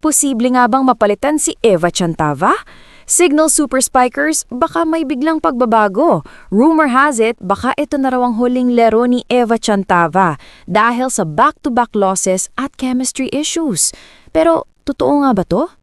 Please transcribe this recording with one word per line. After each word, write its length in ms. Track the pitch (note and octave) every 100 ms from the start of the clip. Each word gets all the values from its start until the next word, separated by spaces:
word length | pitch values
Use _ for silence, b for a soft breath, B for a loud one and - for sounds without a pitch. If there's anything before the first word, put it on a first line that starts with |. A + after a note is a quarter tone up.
Posible 480 | D#4 D4 C#4+ A#3+ B3
nga 160 | B3+ A#3+
bang 160 | B3+
mapalitan 560 | C4 A#3+ G#3 G#3 C4+ D4+
si 160 | - -
Eva 240 | A3+ F3+ F3
Chantava? 640 | - F3+ - D3+ C#3 F#3+ - - B B B B
Signal 400 | - F4 D4+ D#4
Super 320 | - C#4+ C4
Spikers, 640 | - C4 B3+ C4+ D4 D#4 -
baka 320 | B3 E4 E4
may 240 | E4 E4 C#4+
biglang 320 | C4+ D4+ D#4+
pagbabago. 880 | E4 B3 B3 A3 G#3 F#3+ E4 G3 - B B
Rumor 400 | G3 C#4+ D#4+ D4+
has 320 | B3 D4 A#3
it, 160 | A3 A#3+
baka 320 | F#3 G3 A#3 -
ito 160 | D4 D4
na 160 | C4+
raw 80 | B3+
ang 160 | B3 A3
huling 400 | B3 B3+ B3 A#3+
laro 320 | A3+ A3 B3
ni 160 | B3 -
Eva 240 | B3 A#3 A3+
Chantava 800 | - G3+ F#3+ F3+ E3+ E3+ F#3 C#3+ B B B
dahil 400 | F#3+ A3+ A#3+ B3+
sa 160 | -
back-to-back 720 | E3+ D3+ C4 - D4 A#3+ A#3+ G#3+
losses 560 | G3 F#3+ - F#3 - -
at 160 | C4+ _
chemistry 560 | B3+ B3+ B3+ - C4
issues. 640 | C4+ D4+ - D#4+ F3 - B B B B D#4+
Pero 320 | E4 E4 - _
totoo 400 | - C#4+ - C#4+
nga 80 | C#4
ba 160 | G3+ F3
to? 240 | F3+ E4 _